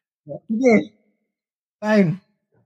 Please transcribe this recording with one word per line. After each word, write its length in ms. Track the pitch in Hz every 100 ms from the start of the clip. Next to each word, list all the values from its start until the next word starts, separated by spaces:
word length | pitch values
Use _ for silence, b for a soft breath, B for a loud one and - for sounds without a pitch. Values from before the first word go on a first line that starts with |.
| _ _ 147 143 -
"Sige, 240 | 226 254 214 - _ _ _ _ _ _ _ _ _
fine." 280 | 214 214 175 180 - _ _ _